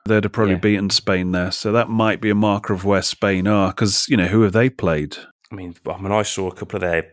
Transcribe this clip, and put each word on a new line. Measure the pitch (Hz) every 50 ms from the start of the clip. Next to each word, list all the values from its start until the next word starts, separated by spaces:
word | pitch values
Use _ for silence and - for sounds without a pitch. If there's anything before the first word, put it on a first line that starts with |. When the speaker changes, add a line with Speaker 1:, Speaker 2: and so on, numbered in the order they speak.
| -
Speaker 1:
they'd | 104 110 107 101
have | 101 -
probably | - 110 101 95
Speaker 2:
Yeah. | 87
Speaker 1:
beaten | 95 107 104 98 101 98
Spain | - - - - 98 95 92 90 90
there. | 90 90 90
So | - - - 110 104
that | 117 117 90
might | 113 110 110 110 98 -
be | - 107
a | 104
marker | 104 107 107 101 101 - - 101
of | 90 95
where | 101 101 95 90
Spain | - - - - 101 98 92 92
are, | 101 104 101 98 92 -
'cause, | - 117 101 98 - - -
you | 143
know, | 107 87
who | 87 98 110 113
have | 101 92
they | 113 120 131
played? | 127 - - 90 80 76 76 73 - - - - _ _ _ - -
Speaker 2:
I |
mean, | 98 92 87 85 _ -
I | - 87 87
mean, | 95 98 104
I | 107 104
saw | - - - 95 92
a | -
couple | - - 85 -
of | 101
their | 90 87 85 82 80 -